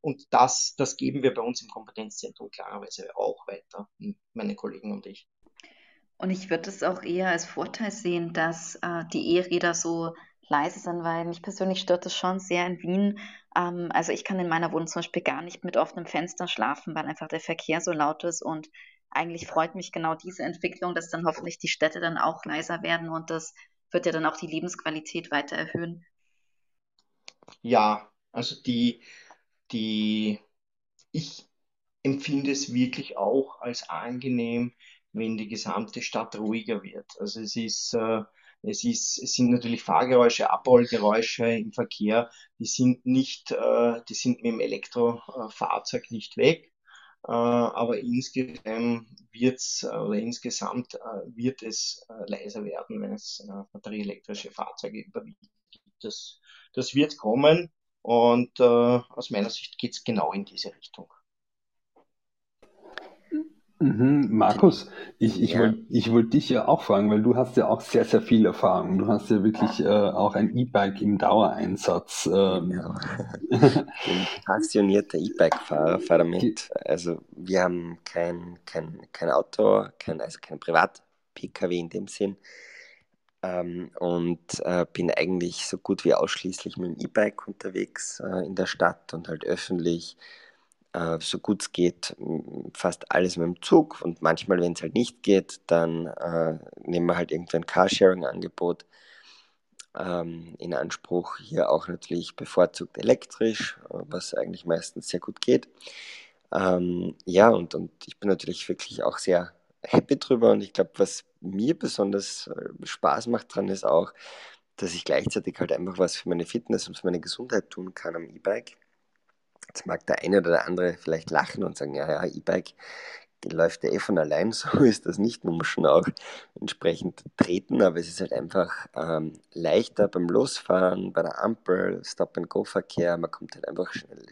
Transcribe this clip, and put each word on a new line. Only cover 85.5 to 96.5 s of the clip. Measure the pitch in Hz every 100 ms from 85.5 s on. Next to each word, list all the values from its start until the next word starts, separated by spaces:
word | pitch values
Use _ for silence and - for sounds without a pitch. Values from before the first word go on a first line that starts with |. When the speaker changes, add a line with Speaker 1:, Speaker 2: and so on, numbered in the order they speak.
| - -
Speaker 4:
so | 92
gut | - 95 85
wie |
ausschließlich | - 95 - 95 - - -
mit | -
dem | - -
E-Bike | - 104 - -
unterwegs, | - 98 92 101 - - -
äh, | - 92 -
in | 92
der | 92
Stadt | - 87 - -
und | 85 85
halt | 78 -
öffentlich. | 90 - 90 85 85 - - - - - _ _ _ _
Äh, | - 82 82
so | - -
gut | - 101
es | -
geht, | - 87 - - -
m, | - 80 - - -
fast | - 90 - -
alles | - 92 87
mit | 85
dem | 87
Zug | - 175 156 -
und | 85 85
manchmal, | 80 82 - 90
wenn's | 87 85
halt | 85 -
nicht | 120 -
geht, | - 98 - - -
dann, | 85 82 82 85
äh, | - 85 82 80